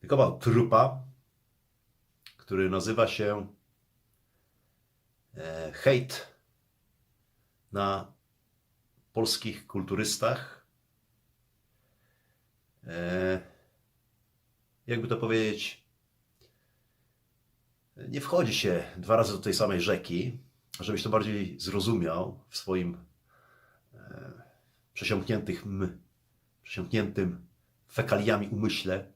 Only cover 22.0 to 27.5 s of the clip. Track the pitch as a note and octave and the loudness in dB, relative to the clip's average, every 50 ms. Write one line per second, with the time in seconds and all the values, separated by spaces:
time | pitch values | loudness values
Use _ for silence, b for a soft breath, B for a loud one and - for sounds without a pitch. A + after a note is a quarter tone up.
22 | F2 E2 D#2+ F2 F#2 - - - - _ - - - - F#2 F#2 F2+ F2 E2+ - | 0 -2 -2 -2 -4 -6 -8 -14 -20 _ -12 -12 -4 -2 -2 0 0 -2 -6 -8
23 | - - _ _ b b b b b b b b b b b b b _ _ - | -14 -20 _ _ b b b b b b b b b b b b b _ _ -20
24 | - - - - - - - - b b b b b b b b b b _ - | -20 -18 -16 -16 -16 -18 -18 -20 b b b b b b b b b b _ -8
25 | - - A2 F#2+ F2+ - A2+ G#2 - - F2+ - - G2+ G2 F#2+ F#2+ F2+ F2 - | -2 -2 0 -2 0 0 -2 -2 0 -4 -6 -6 -6 -8 -4 -2 -2 -2 -4 -8
26 | - _ _ _ _ _ _ _ _ _ _ _ _ - - - F2+ - - A2 | -20 _ _ _ _ _ _ _ _ _ _ _ _ -12 -8 -8 -6 -2 0 0
27 | G2+ G2 - - F#2+ F2 F2 - - - | 0 0 0 -2 -2 -2 -2 -6 -12 -20